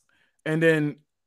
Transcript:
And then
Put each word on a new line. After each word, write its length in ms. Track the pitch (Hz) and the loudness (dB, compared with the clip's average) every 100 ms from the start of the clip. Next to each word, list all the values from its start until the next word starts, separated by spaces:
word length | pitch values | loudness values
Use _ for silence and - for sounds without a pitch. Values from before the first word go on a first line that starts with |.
| _ _ _ _ 156 | _ _ _ _ -6
And 160 | 156 | 0
then 340 | 165 156 147 - _ _ | 2 2 -2 -6 _ _